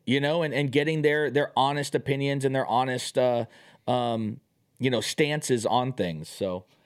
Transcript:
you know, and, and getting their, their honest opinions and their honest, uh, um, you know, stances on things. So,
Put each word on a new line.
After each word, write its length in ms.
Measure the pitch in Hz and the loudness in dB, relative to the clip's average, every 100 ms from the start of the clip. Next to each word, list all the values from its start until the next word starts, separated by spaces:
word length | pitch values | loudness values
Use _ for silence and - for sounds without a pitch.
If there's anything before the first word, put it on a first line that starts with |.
| - | 0
you 160 | 135 | 0
know, 220 | 143 165 | 2 0
and, 100 | 156 | 0
and 180 | 131 143 | 0 2
getting 300 | 135 147 156 | 2 2 2
their, 280 | 147 147 151 | 2 2 2
their 220 | 131 143 - | 2 2 2
honest 380 | 135 147 139 143 | 2 0 -2 -2
opinions 500 | - 139 139 139 135 | -2 -2 0 0 0
and 100 | 135 | 0
their 100 | - | 0
honest, 500 | 113 131 127 - - | 0 0 -2 -4 0
uh, 280 | 127 120 113 - - - - | 2 2 -2 -10 -20 -12 -2
um, 520 | 123 120 117 107 117 _ _ _ - | -2 0 -2 -4 -8 _ _ _ -4
you 100 | 127 | -2
know, 120 | 120 | 0
stances 640 | - - 147 151 - 123 107 | -2 0 0 0 0 0 2
on 260 | 120 127 | 0 -2
things. 360 | 127 90 80 78 | -2 -4 -4 -10
So, 360 | - 98 92 - _ | -6 -6 -6 -10 _